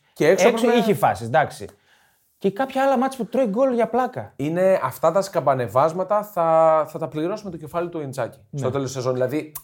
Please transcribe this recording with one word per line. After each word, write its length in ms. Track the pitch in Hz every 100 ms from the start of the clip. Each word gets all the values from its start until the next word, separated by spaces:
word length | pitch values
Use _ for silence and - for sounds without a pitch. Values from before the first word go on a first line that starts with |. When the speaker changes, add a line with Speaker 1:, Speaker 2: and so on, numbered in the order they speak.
| _
Speaker 1:
Και 140 | - 151
έξω 200 | 185 220
Speaker 2:
Έξω 180 | 233 233
Speaker 1:
έπρεπε 160 | 240
Speaker 2:
είχε 120 | 214
φάσεις, 340 | 175 127 98 113
εντάξει. 400 | 156 131 - 98 - _ _ _ _ _ _
Και 140 | 196
κάποια 320 | 196 262 262
άλλα 140 | 277 254
μάτς 180 | 262 262
που 100 | 190
τρώει 220 | 254 240
γκολ 260 | 202 269
για 140 | 233 220
πλάκα. 440 | 240 254 - 101 -
Speaker 1:
Είναι 440 | 143 175 190 185
αυτά 280 | 127 - 160
τα 100 | 196
σκαμπανεβάσματα, 1000 | 190 170 143 131 117 127 160 175 185 208
θα, 640 | 202 175 165 160 160 160 147
θα 100 | 160
τα 80 | 156
πληρώσουμε 440 | 151 170 208 196
το 60 | 165
κεφάλι 320 | 151 170 175
του 100 | 170
Ιντσάκη 380 | 139 127 110 - _
Speaker 2:
Ναι. 100 | 143
Speaker 1:
στο 100 | 131
τέλος 160 | 139 131
της 100 | 135
σεζόν. 180 | 127
Δηλαδή, 380 | 127 123 151 151 -